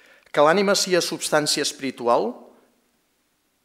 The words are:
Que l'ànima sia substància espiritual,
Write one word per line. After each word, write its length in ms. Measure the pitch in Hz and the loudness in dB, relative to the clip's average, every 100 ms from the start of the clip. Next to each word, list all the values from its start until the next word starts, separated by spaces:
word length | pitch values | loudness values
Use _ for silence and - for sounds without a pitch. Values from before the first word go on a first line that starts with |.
| _ _ _ | _ _ _
Que 100 | 156 | 2
l'ànima 320 | 147 190 196 190 | 4 4 2 0
sia 240 | 190 175 | 0 -2
substància 640 | 170 165 - 156 147 156 | -2 -8 -2 -2 0 -2
espiritual, 680 | 135 - 131 123 117 131 214 - - _ _ _ _ _ _ _ _ _ _ _ | -4 -6 -10 -4 0 0 0 -8 -20 _ _ _ _ _ _ _ _ _ _ _